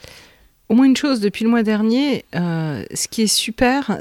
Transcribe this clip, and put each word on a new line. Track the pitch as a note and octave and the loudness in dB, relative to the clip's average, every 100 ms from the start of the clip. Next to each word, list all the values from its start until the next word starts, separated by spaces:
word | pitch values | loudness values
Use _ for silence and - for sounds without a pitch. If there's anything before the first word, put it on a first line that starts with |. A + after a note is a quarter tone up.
| - - - _ _ _ - | -20 -20 -20 _ _ _ 0
Au | |
moins | A3 C4+ | 4 6
une | B3+ | 4
chose, | D4 B3+ | 0 0
depuis | G3+ - | -2 0
le | A3+ | 0
mois | A#3 | 2
dernier, | G#3+ G#3+ A3 B3 C#4+ A3+ - | 2 0 2 0 0 -2 -4
euh, | - F3 E3 D#3+ B2+ - | -4 -2 -2 -4 -6 -8
ce | - - | -8 -6
qui | - | -2
est | G#3+ | 0
super, | - - - B3 C4+ C4+ G3 | 0 -2 0 0 0 -2 -6